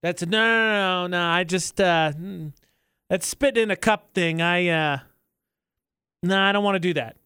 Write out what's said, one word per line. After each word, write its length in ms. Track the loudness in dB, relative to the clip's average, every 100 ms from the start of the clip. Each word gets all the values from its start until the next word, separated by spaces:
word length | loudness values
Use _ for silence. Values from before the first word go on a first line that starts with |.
Dad 160 | -4 -4
said, 120 | -2
"No, 80 | 2
no, 340 | 2 2 2
no, 300 | 0 0 -2
no, 60 | -2
no, 220 | -2 0
I 140 | 0
just, 380 | 0 -4 -4 0
uh, 320 | 2 4 2 -2
mm, 380 | -10 -10 -12 -14 _ _ _ _ _
that 120 | -4
spit 360 | -4 -2 0 2
in 120 | 0
a 60 | 0
cup 380 | 0 0 _
thing, 280 | -2 -2 0
I, 280 | 0 2 0
uh, 300 | 0 0 -2 -8 _ _ _ _ _ _ _ _ _ _ _
no, 160 | -2 2
I 140 | 2
don't 100 | 2
wanna 160 | 0 0
do 140 | 0
that." 240 | -2 -6 -14